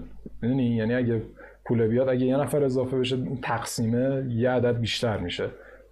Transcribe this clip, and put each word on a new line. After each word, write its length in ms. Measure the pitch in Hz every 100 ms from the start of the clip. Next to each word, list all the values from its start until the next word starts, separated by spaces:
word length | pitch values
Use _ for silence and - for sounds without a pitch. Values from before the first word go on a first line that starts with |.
| - - - -
می‌دونی؟ 340 | 113 131 120 117
یعنی 180 | 110
اگه 280 | 127 117 113 110 - - - -
پول 220 | 117 110
بیاد، 220 | 120 135
اگه 160 | 127 127
یه 120 | 135
نفر 260 | 139 151
اضافه 360 | 139 131 127 131
بشه، 160 | 123 131
این 260 | 127 135
تقسیمه 840 | - 113 - - 113 120 131 135 131
یه 200 | 113 123
عدد 300 | 127 120 120
بیشتر 380 | 110 - 117 101
می‌شه. 320 | 87 - 95 - - - -